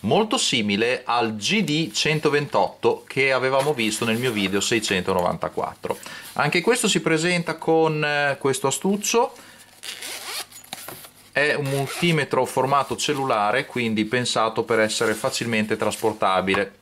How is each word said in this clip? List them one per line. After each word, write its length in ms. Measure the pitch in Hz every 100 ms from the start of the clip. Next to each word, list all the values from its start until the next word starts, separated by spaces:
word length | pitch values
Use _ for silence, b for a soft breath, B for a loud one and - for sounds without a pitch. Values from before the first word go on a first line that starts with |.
molto 360 | 101 165 220 175
simile 640 | - 127 104 101 117 127
al 320 | - 120 113 110
G 280 | 107 208
D 280 | 160 151 160
centoventotto 1120 | - 151 151 151 147 147 107 92 - 113 117 -
che 280 | - 135
avevamo 400 | 131 131 135 143
visto 320 | 139 113 104 117
nel 120 | 113
mio 140 | 127
video 300 | 107 95 101
seicentonovantaquattro. 1400 | - 117 110 95 90 92 87 85 82 - - - - - B B B
Anche 280 | - 143 175
questo 260 | 175 247 214
si 140 | 170
presenta 540 | 160 160 170 175 170 160
con, 460 | - 160 160 151 151
eh, 320 | 147 143 135
questo 280 | 139 131 135
astuccio. 680 | - 190 202 - 226 254 - B B B - - - - - - 427 - - - - - - - - -
È 200 | - 147 127
un 100 | 139
multimetro 800 | 139 135 - 175 160 135 131 123
formato 500 | - 131 139 135 117
cellulare, 680 | - 139 135 113 104 120 143
quindi 400 | 127 117 107 107
pensato 580 | 123 120 123 110 110
per 160 | 110 113
essere 340 | 107 - 113
facilmente 600 | 107 131 - 117 113 107 110
trasportabile. 960 | 107 98 110 110 101 92 92 95 98 -